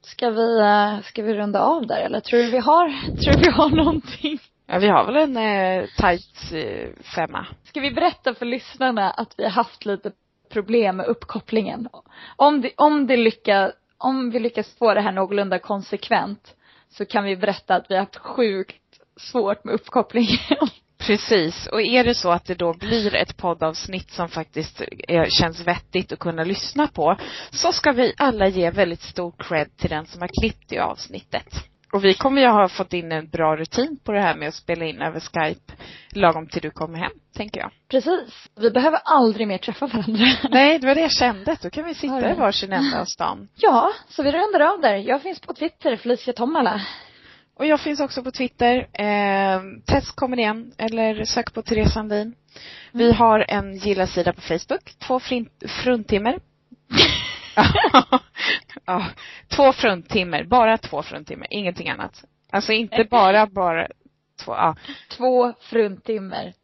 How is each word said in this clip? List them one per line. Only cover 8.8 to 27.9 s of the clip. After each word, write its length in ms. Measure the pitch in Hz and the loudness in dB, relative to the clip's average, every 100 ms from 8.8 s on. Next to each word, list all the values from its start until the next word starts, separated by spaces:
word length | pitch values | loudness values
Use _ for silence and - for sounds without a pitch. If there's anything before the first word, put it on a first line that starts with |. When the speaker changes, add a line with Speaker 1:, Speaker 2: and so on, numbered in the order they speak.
| 262 226 190 | -2 0 -2
Speaker 1:
att 240 | - 220 - | -4 -8 -4
vi 80 | |
har 60 | 208 | -2
haft 360 | 196 233 - 214 | 0 -2 -6 -8
lite 260 | 196 202 - _ _ _ | -6 -8 -14 _ _ _
problem 440 | 220 196 233 202 185 | -8 0 2 2 -2
med 100 | - | -4
uppkopplingen? 840 | 233 - 202 - 220 190 240 240 - _ - - - | -6 -6 -12 -4 -2 -2 -8 -12 -16 _ -20 -20 2
Om 240 | 285 294 | 4 4
det, 100 | 247 - | -2 2
om 300 | 302 302 262 | 4 4 2
det 100 | 247 | 4
lycka-, 560 | 226 - - 196 190 - _ _ | 4 0 0 2 2 -4 _ _
om 320 | 254 262 247 | -2 -2 -2
vi 80 | 240 | -2
lyckas 340 | 233 226 208 _ | -2 -4 -8 _
få 160 | 233 | 2
det 60 | 208 | 4
här 120 | 202 | 0
någorlunda 460 | 190 190 202 196 180 | -2 -2 -2 -2 -4
konsekvent 960 | - 202 185 202 - 170 196 208 _ _ _ _ _ | -4 -8 -6 -10 -2 -2 -2 -10 _ _ _ _ _
så 140 | - | -12
kan 200 | 202 208 | -4 -2
vi 120 | 196 185 | -2 -2
berätta 380 | 208 190 - | -2 -2 0
att 120 | 185 - | -2 0
vi 60 | |
har 60 | 190 | -2
haft 140 | 196 - | -2 -10
sjukt 640 | - - 226 190 196 - _ _ _ _ | -10 0 0 0 -8 -14 _ _ _ _
svårt 480 | - 247 196 208 | -6 -2 -2 -2
med 100 | 233 | -4
uppkopplingen. 640 | 226 - 254 - - 220 247 - 285 254 | -6 0 0 0 0 0 0 0 0 0
<laughs> 380 | - _ _ - | -4 _ _ 0
Speaker 2:
Precis. 600 | 208 - 214 160 - - | 0 4 2 2 -4 -6
Och 160 | 208 | -2
är 220 | 208 247 | 2 4
det 100 | 240 | 4
så 160 | 240 185 | 0 0
att 140 | 170 | 0
det 100 | - | -2
då 200 | 175 170 | -4 -2
blir 400 | 170 208 226 208 | -2 -2 0 0
ett 220 | - 180 - | 0 -2 -4
poddavsnitt 720 | 180 165 160 160 - 185 - | -4 -2 -4 -4 -10 -10 -10
som 180 | - 170 | -8 -6
faktiskt, 540 | - 160 156 156 - - - - | -6 -8 -8 -10 -10 -12 -12 0
eh, 160 | 170 160 | 2 2
känns 320 | - 170 165 175 | 2 0 -2 -4
vettigt 460 | 175 - 185 - | -4 -4 -6 -6
att 60 | - | -8
kunna 260 | 175 165 | -6 -4
lyssna 420 | 165 196 - 277 294 | -4 -4 -6 -2 -4
på, 300 | - 151 196 - - - | 0 0 0 -6 -14 -12
så 220 | - 330 | -2 -2
ska 200 | - 302 | 0 0